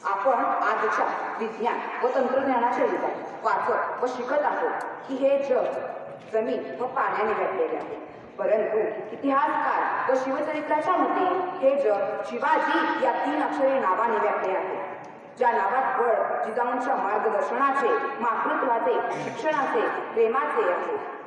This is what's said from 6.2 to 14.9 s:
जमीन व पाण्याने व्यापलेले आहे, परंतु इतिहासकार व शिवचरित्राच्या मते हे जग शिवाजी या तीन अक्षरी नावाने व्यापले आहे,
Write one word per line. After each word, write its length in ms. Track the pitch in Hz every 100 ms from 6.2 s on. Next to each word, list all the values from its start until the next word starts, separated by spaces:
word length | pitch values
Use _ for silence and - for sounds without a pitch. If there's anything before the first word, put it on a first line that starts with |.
| -
जमीन 500 | 214 240 233 - -
व 40 | 247
पाण्याने 460 | 262 - - 220
व्यापलेले 440 | 185 175 - 160 165
आहे, 180 | - - - - - -
परंतु 400 | 196 220 262 220 185 - -
इतिहासकार 1000 | 240 277 269 285 - - - - - -
व 40 | 262
शिवचरित्राच्या 720 | 262 285 311 302 294 302 320 349
मते 280 | - 370 370 359 - -
हे 220 | 269 -
जग 400 | 214 202 196 208 -
शिवाजी 760 | 233 285 - - 320 - -
या 80 | 262
तीन 300 | - 277 302
अक्षरी 360 | - 294 269 269
नावाने 400 | 220 202 220 214
व्यापले 340 | 208 - 185
आहे, 440 | 190 - - -